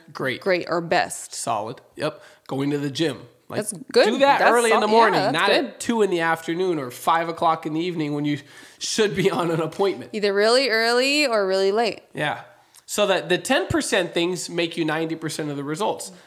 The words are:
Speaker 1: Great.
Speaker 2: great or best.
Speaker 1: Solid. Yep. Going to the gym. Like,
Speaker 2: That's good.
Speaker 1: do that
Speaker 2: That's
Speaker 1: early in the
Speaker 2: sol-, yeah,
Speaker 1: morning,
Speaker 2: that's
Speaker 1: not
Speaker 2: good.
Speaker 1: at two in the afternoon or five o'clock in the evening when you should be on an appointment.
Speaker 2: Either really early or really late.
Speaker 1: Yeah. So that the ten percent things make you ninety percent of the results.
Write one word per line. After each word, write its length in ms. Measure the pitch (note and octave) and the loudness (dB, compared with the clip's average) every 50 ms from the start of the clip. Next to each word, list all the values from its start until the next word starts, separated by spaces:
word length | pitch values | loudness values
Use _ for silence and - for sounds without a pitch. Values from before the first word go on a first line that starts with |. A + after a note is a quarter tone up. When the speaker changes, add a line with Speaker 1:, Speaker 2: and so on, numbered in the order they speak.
| - - | -16 -14
Speaker 1:
Great. 300 | C#3+ - C#3+ C3 A#2 A#2+ | -8 -4 -4 -4 -4 -2
Speaker 2:
great 240 | - G3 F3+ F3 - | 0 0 0 0 0
or 140 | - E3 F3 | -2 -2 -2
best. 520 | E3+ D#3+ F3+ E3+ F2+ E2 - - - - - | -2 0 0 0 0 0 -4 -10 -12 -12 -10
Speaker 1:
Solid. 460 | - - C3+ A#2 G#2 G#2+ A2 C#3 - - _ _ | -8 -4 -4 -4 -4 -4 -6 -10 -12 -16 _ _
Yep. 260 | C#3+ C#3+ D3+ - - - - - _ _ | -6 -6 -6 -6 -8 -16 -20 -20 _ _
Going 240 | - C3+ C3+ C#3 C#3+ | -8 -4 -2 -2 -2
to 60 | D3 C#3+ | -2 -2
the 100 | C#3+ C#3+ | -2 -4
gym. 300 | B2+ C3+ E3 D3 B2 G#2 - - _ _ _ | -2 -2 -2 -2 -2 -6 -12 -20 _ _ _
Like, 120 | - - G3+ | -10 -8 -6
Speaker 2:
That's 140 | G#3 - G3 D#3+ - - | -6 -6 -8 -10 -6 0
good. 140 | - A#3 E4 | 2 4 4
Speaker 1:
do 120 | G#4 B3 B3+ | 4 4 4
that 200 | C#4 C#4 C4+ - | 4 6 6 6
Speaker 2:
That's 120 | - A#3 | 6 4
Speaker 1:
early 200 | A3+ A#3+ A#3 A3+ | 4 4 4 4
in 80 | G#3+ G3+ | 4 2
the 80 | G#3+ | 4
Speaker 2:
sol-, 80 | G#3+ A3 | 4 6
yeah, 40 | A#3 | 6
Speaker 1:
morning, 180 | A3+ G#3+ - - | 6 6 4 2
Speaker 2:
that's 140 | - A#3 D3+ | 2 0 2
Speaker 1:
not 140 | E3 F#3+ G3+ | 2 2 2
Speaker 2:
good. 160 | B3 E4+ C#4+ | 2 2 0
Speaker 1:
at 140 | A3 - - | -2 -8 -8
two 220 | - - A#3 A3+ | -4 -2 0 2
in 80 | G3+ F#3+ | 2 2
the 120 | F3+ E3+ | 2 0
afternoon 580 | E3 E3 E3 D#3+ - - E3 F3 F#3+ F#3 E3+ D3+ | 0 0 0 0 -2 -4 -4 -2 0 0 -2 -2
or 100 | C3 B2 | -4 -8
five 380 | - - - F3 E3 E3 E3+ E3 | -10 -4 0 2 2 2 2 -2
o'clock 360 | E3 - F3 E3 D#3+ D#3+ - | -2 0 2 2 2 0 -2
in 80 | E3 D3+ | -4 -4
the 80 | D#3+ | -4
evening 320 | F3 F3+ E3 E3 D#3 - D3+ | -4 -4 -2 -4 -4 -2 -2
when 100 | C#3+ D3 | -2 -2
you 140 | D3 C#3+ B2+ - - - - - - - - | -2 -2 -4 -6 -12 -20 -20 -20 -20 -16 -10
should 340 | - - - - G#3+ G#3 D#3 | -8 -4 0 0 0 0 2
be 140 | F#3+ E3 F#3+ | 0 0 0
on 220 | - - E3+ E3+ | 0 0 0 0
an 80 | E3 E3 | 0 0
appointment. 480 | D#3+ D#3 - - G3 G3 - - A#2+ - - | -2 -2 -2 -2 0 0 -2 -4 -8 -10 -6
Speaker 2:
Either 200 | G#3+ G3+ G3 G3 | -2 -2 0 2
really 360 | G3+ G#3 A3+ A#3+ C4 C#4 A#3 | 2 4 4 4 4 2 2
early 560 | A3 A3 A3+ A#3 A#3+ B3 C4 C4+ C#4+ D4+ D4+ | 2 2 2 2 2 2 2 2 2 2 2
or 180 | B3 A3+ G#3 G3 | 2 2 0 0
really 260 | F#3 F#3+ F#3+ G3 G3 | 0 0 2 2 2
late. 280 | G3+ A3+ A#3+ G3+ - - - _ - | 2 2 0 0 -2 -6 -12 _ -8
Speaker 1:
Yeah. 280 | D3+ D3+ D3 A#2+ A#2 - - - _ _ _ _ - - | -4 -4 -4 -4 -6 -10 -18 -20 _ _ _ _ -20 -16
So 220 | - - G#3 G#3 | -6 -2 0 2
that 200 | G3 F#3 D#3+ D#3 D#3+ | 2 2 2 2 0
the 80 | F3+ | 0
ten 300 | E3+ - - C4 E4+ F#4+ | 0 2 2 0 0 0
percent 460 | F#4 E4+ D#4 - - A#3 G3 F3 E3 - | 0 -2 -2 0 0 0 0 0 0 0
things 360 | F3 E3+ F3 F3+ F3 - - | -2 0 0 -2 -4 -6 -6
make 260 | E3+ E3+ E3+ E3 E3+ | -4 -2 -2 -2 -2
you 60 | E3+ D#3+ | -2 -2
ninety 300 | D#3 D3+ D#3+ E3 D#3+ D#3+ | -2 -2 -2 -2 -4 -6
percent 340 | D#3+ D#3+ D3+ - - D#3 D3 | -6 -8 -8 -6 -6 -6 -6
of 80 | C#3+ | -6
the 60 | C#3+ C#3 | -6 -6
results. 460 | C#3+ D#3 E3+ A3 - - - - - - - - | -6 -6 -4 -4 -4 -4 -6 -8 -14 -16 -18 -20